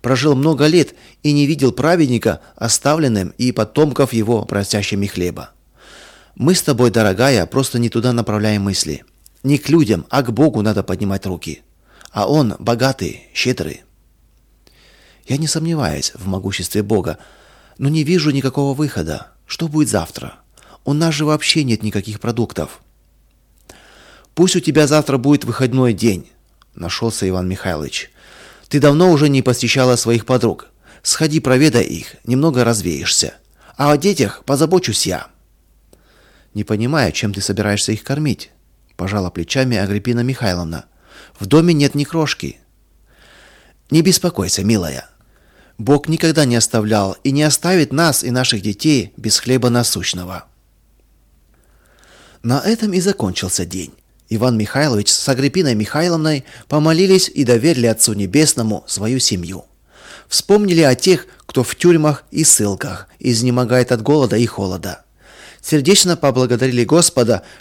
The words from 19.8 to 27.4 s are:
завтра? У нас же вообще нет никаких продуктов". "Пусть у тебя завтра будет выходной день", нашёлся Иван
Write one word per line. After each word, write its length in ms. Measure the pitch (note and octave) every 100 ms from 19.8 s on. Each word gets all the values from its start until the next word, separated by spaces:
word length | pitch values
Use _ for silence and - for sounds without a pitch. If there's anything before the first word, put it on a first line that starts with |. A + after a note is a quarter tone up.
| D3
завтра? 480 | G2 E2 - - - _ _ - -
У 80 | -
нас 220 | D3 E3
же 100 | D3
вообще 400 | D3+ D3+ - D#3+
нет 180 | C3+ G#2+
никаких 380 | G#2+ G#2 G#2 G2+
продуктов". 600 | A2+ A#2 A#2+ - D#2 - _ _ _ _ _ _ _ _ - - - - - - _
"Пусть 220 | - F#3 -
у 40 |
тебя 260 | D#3 D3 D3
завтра 300 | D3+ D3 C3
будет 280 | B2+ C#3+
выходной 500 | - A#2+ B2+ C3 B2
день", 360 | G2 A2 F#2 - _ _ _ _
нашёлся 540 | - E2+ - A#2 - F#2+
Иван 200 | F#2